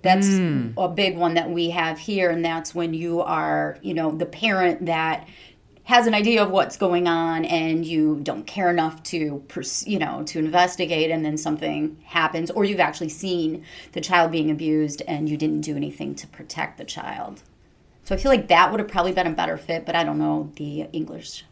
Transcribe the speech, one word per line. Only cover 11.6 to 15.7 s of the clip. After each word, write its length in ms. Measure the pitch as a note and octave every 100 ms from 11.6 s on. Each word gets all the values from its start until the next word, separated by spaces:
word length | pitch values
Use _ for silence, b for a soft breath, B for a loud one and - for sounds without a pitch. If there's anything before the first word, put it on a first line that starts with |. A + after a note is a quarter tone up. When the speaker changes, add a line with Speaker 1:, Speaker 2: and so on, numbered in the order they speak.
| D#3 D3+ D#3 -
Speaker 1:
happens, 480 | - E3+ D#3+ E3 E3
or 140 | - G3+
you've 160 | G3
actually 260 | D#3+ - D#3+
seen 560 | - F#3+ F3 D#3+ D#3 B B B
the 80 | E3+
child 280 | D#3 F3+ E3
being 220 | E3 D#3
abused 500 | D3+ D#3 D#3 D3+ C#3+ -
and 220 | D3+ D3+
you 80 | D3+
didn't 240 | D#3 D3+
do 160 | D#3